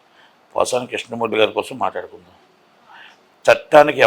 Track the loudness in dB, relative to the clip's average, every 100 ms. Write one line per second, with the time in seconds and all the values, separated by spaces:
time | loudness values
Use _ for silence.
0 | _ _ _ _ _ -4 -2 -4 -6 -12
1 | -10 -8 -4 0 0 -2 -8 -6 -8 -8
2 | -14 -20 _ _ _ _ _ _ _ -20
3 | -20 _ _ _ 0 0 4 4 6 4